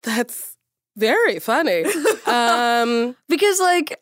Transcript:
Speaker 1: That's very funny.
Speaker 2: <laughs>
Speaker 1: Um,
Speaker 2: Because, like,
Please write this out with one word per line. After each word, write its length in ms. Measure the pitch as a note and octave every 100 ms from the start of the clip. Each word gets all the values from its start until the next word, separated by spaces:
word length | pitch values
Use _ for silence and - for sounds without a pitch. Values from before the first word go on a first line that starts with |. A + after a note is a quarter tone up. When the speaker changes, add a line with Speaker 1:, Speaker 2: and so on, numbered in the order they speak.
Speaker 1:
That's 540 | - A3 A#3+ - - - _ _ _ -
very 420 | G#3+ F4+ A#4 G#3
funny. 440 | - A#3+ D#4+ F3 D4+
Speaker 2:
<laughs> 40 | F4+ D#4 G#4+ -
Speaker 1:
Um, 880 | A#3+ A#3 A#3 A#3+ A#3+ A#3 A#3 A#3+ B3+ _
Speaker 2:
Because, 320 | D4+ G4+ F#4+
like, 400 | F#4 F4 D#4 -